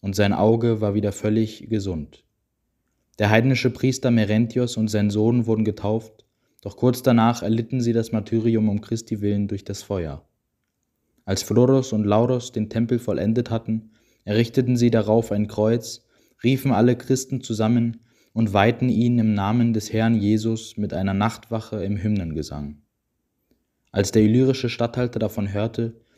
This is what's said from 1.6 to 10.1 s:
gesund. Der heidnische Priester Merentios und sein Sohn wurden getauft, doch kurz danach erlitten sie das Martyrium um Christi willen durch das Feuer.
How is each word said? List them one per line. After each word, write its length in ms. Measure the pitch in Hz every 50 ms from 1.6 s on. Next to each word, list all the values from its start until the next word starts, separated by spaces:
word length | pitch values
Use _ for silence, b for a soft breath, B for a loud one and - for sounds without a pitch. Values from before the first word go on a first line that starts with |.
| - 104
gesund. 560 | 113 107 98 98 87 78 73 - - _ _ _ _ _ _ _ _ _ _ _ _ _ _ _ _ _ _ _ _ -
Der 100 | 107 104
heidnische 400 | 110 113 120 135 131 - - 123
Priester 420 | - - - 131 127 - - 123
Merentios 640 | 120 113 107 104 107 110 120 117 - 127 123 120 -
und 140 | 113 110 107
sein 200 | 107 104 104 104
Sohn 360 | 101 107 107 117 123 123 110
wurden 180 | 113 113 110 107
getauft, 640 | 107 104 - - 101 110 110 110 - _ _ _ _ _ _ _ _ _ _
doch 160 | - 101 -
kurz 260 | - 123 127 123 127 -
danach 380 | 131 117 117 113 120 117 120 -
erlitten 360 | 110 113 117 113 - 135 127
sie 140 | 120 117 113
das 180 | 117 113 -
Martyrium 580 | 117 107 101 - 113 113 110 117 113 110 107 104
um 120 | 101 104
Christi 400 | - - 117 113 - - 110 104
willen 260 | 104 104 101 101 101
durch 160 | 98 101 98 -
das 200 | - 101 - -
Feuer. 440 | - 101 92 82 76